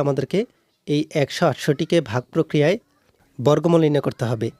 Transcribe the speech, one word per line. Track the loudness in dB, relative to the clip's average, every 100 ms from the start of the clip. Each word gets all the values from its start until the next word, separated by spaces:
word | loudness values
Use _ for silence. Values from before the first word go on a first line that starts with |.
আমাদেরকে | 2 -2 -2 -4 -4 _ _ _ -4
এই | -4 -2 -2
একশো | -2 0 0
আটষট্টিকে | 0 -2 -2 0 0 0
ভাগ | -4 -4
প্রক্রিয়ায় | -4 -2 0 0 0 -6 _ _ _ _ -2
বর্গমূল | 2 2 4 4
নির্ণয় | 4 2 -2
করতে | -4
হবে। | -4 -4 -6 -8